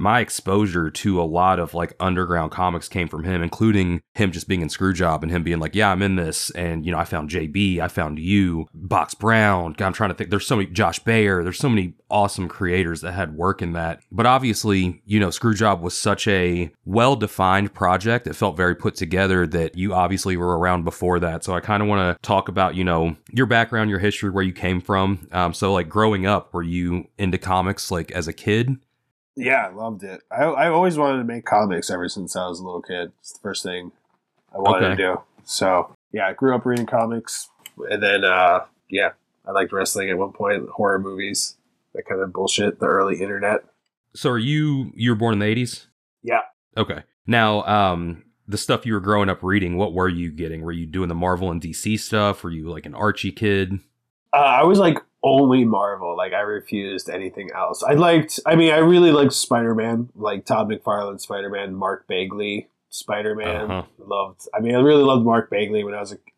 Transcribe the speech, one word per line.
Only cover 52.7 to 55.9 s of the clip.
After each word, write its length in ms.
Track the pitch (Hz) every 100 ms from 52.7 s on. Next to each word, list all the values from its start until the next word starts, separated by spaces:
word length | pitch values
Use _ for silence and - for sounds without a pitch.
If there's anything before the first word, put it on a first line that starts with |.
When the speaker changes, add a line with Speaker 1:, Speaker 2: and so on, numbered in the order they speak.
| 80 78
Speaker 1:
an 80 | -
Archie 340 | 104 98 98
kid? 440 | - 107 98 95 98 - _ _ _ _
Speaker 2:
Uh, 40 | 143
I 280 | 139 123
was, 140 | 165 196
like, 180 | 180 147 - _
only 420 | - 135 135 131
Marvel. 520 | 117 104 101